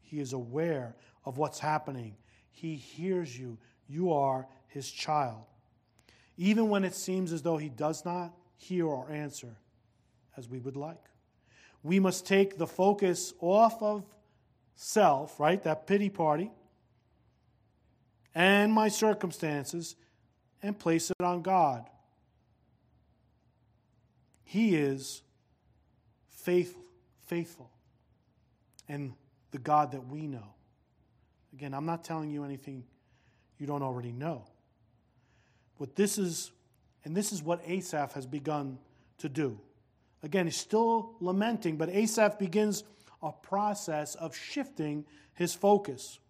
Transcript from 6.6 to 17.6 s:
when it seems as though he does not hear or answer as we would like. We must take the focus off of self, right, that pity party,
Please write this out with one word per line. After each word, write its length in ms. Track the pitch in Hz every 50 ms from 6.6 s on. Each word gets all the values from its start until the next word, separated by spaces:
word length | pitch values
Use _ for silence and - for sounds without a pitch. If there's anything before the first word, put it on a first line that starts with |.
| 226 214
when 140 | 202 196 190
it 100 | 180 185
seems 400 | - - 190 190 190 185 165 170
as 80 | 160
though 160 | 135 170 165
he 120 | 151 151 151
does 360 | 123 110 151 151 160 - -
not 320 | 175 175 180 175 170 - - _ _ _
hear 300 | _ - - 185 180 165
or 240 | 160 143 127 131 147
answer 480 | 151 151 151 143 - - - 120 110 - _ _ _ _ _ _ _ _ _ _ _ _ _ _ _
as 100 | 139 123
we 120 | 117 131 127
would 180 | 120 135 131
like. 320 | 139 143 160 170 170 _ _ _ _ _ _ _ _ _ _ _ _ - - _ _ -
We 160 | 151 180 196
must 280 | 190 185 180 - -
take 300 | - 196 196 196 196 -
the 100 | - 165
focus 680 | - - - 185 202 208 202 202 180 175 170 - - - -
off 420 | 170 175 190 214 226 220 226 -
of 240 | 220 208 214 208 190 - - _ _ _ _ _ _ _ _ _ _ _ _
self, 640 | - - - - 214 196 165 139 135 151 147 - -
right, 220 | 147 156 180 - -
that 240 | 165 156 156 -
pity 220 | - 196 202 202 190
party, 420 | 202 - 165 156 147 156 190 220 - - _ _ _ _ _ _ _ _ _ _ _ _ _ _ _ _ _ _ _ _